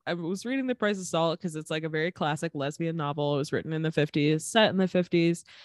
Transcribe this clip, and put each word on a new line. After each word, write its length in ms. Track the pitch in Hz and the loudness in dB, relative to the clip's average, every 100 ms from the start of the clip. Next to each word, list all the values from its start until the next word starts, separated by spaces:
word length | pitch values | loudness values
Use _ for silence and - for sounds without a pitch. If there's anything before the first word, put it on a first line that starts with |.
| - | -6
I 60 | |
was 320 | 175 165 190 233 | -4 -4 -4 -4
reading 220 | 269 262 | -4 -2
The 80 | 247 | 0
Price 220 | 208 202 | 0 0
of 80 | 180 | -2
Salt 340 | 165 165 160 | 0 0 0
'cause 140 | 180 156 | -6 -8
it's, 140 | 151 | -6
like, 140 | 160 | -4
a 60 | 160 | -4
very 220 | 156 165 | -2 -2
classic 420 | - 156 151 165 156 | -2 -2 -2 -4 -4
lesbian 400 | 139 151 165 165 | -4 -2 -4 -2
novel. 400 | 143 147 147 143 | -2 0 0 0
It 20 | |
was 120 | 151 | 0
written 220 | - - | -2 -2
in 80 | 160 | -2
the 100 | 160 | 0
fifties, 540 | 160 156 160 147 156 - | 0 0 2 2 2 2
set 240 | 226 214 | 4 4
in 80 | 185 | 4
the 100 | 185 | 2
fifties, 560 | 185 175 170 170 170 - - | 2 2 4 4 2 -4 -20